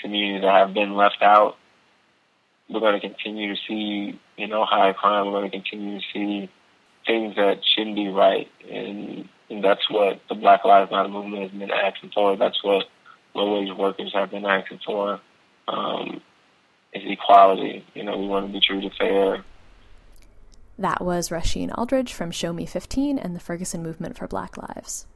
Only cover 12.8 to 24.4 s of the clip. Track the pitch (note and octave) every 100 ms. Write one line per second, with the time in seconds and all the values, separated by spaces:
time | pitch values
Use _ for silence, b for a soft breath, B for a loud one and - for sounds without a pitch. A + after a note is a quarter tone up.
12.8 | - _ b b _ - G#2 G#2 G2 F#2+
13.8 | G2 F#2+ G2 G2+ F#2+ G2+ G2+ F#2+ - F2+
14.8 | - G#2 G2+ G2 - _ _ _ - -
15.8 | - - - - - _ _ _ _ _
16.8 | _ G2+ G2 G2+ - G2+ G2 F#2+ G2+ G2+
17.8 | - - G2+ G2 G2 G2 G2 G2 - G2
18.8 | G2 - G2 G2 F#2+ F#2+ - - - -
19.8 | - - - - - - - - - -
20.8 | F#3 - F3+ F3 E3+ E3+ - - - -
21.8 | A#3+ C4 B3 - E3+ - E3+ E3+ E3 F#3
22.8 | - C4 C#4+ C#4 F3+ F3 - F3 F3+ F3
23.8 | E3 D#3+ E3+ - - -